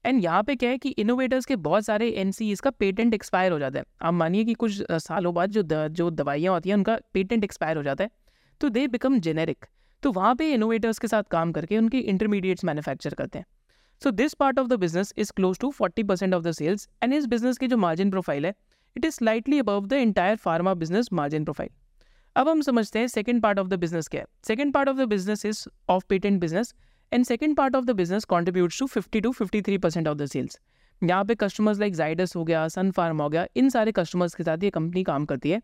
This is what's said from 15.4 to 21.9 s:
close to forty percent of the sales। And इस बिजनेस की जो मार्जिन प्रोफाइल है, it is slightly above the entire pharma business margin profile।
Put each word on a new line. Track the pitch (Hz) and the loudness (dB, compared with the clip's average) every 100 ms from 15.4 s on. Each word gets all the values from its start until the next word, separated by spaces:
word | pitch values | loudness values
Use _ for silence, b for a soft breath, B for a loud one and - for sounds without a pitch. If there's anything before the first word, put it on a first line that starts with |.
close | 185 185 | 0 0
to | 262 285 | -4 -2
forty | 190 - | -2 0
percent | 208 185 190 | 0 0 2
of | 185 170 | 0 0
the | 160 | -2
sales। | 151 208 - _ | -2 -2 -6 _
And | 233 | 0
इस | 285 269 | 0 0
बिजनेस | 233 240 247 | 0 0 -2
की | 262 | 0
जो | 240 | 2
मार्जिन | 180 160 202 | 2 2 0
प्रोफाइल | 190 175 143 160 | 0 -2 -2 -2
है, | 208 _ _ _ - | -6 _ _ _ -4
it | |
is | 320 - | -4 0
slightly | 220 226 233 294 | 0 0 2 2
above | 214 202 | 2 -2
the | 202 277 233 | 0 2 2
entire | 196 180 220 | 2 2 0
pharma | 180 165 185 | 0 0 0
business | 185 165 190 240 | 0 0 -2 0
margin | 170 147 156 | -2 -2 -2
profile। | 151 147 - _ _ | -4 -6 -10 _ _